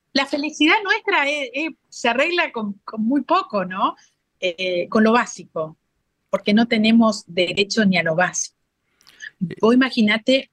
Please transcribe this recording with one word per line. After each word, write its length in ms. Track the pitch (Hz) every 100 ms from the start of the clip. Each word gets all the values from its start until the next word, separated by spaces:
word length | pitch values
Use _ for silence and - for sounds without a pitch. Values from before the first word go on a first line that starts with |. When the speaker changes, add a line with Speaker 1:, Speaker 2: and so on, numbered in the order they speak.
| _
Speaker 1:
la 140 | 269 277
felicidad 500 | 294 294 302 302 427
nuestra 460 | 392 427 403 349 277
es, 200 | 294 262
es, 180 | 254 320 - _
se 220 | - 240
arregla 420 | 233 320 349 311
con, 220 | 233 208 196
con 180 | - 220
muy 200 | 220 285
poco, 420 | 247 359 - 208
¿no? 320 | 180 190 262 339 _ _ _ _
Eh, 460 | 185 170 185 180 175
con 160 | 220 220
lo 80 |
básico, 640 | 240 214 - 165 170 156 160 _ _ _ _ _
porque 240 | 190 -
no 140 | 208 233
tenemos 560 | 226 220 233 226 208 -
derecho 600 | 175 175 170 202 226 202
ni 120 | 180
a 60 |
lo 120 | 165 160
básico. 420 | 180 - - _ _ _ _ _ _ _ - - 170
Speaker 2:
Eh. 60 | -
Speaker 1:
Vos 120 | 214
imaginate 760 | 254 262 240 208 220 233 262 -